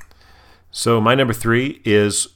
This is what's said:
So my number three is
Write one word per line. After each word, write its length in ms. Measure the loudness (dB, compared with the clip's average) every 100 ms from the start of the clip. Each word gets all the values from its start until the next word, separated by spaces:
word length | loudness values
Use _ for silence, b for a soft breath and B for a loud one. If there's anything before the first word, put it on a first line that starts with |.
| -20 b b b b b b
So 300 | -6 0 2
my 140 | 2 2
number 180 | 0
three 480 | -2 -2 0 -2 -6
is 460 | 0 2 2 -2 -8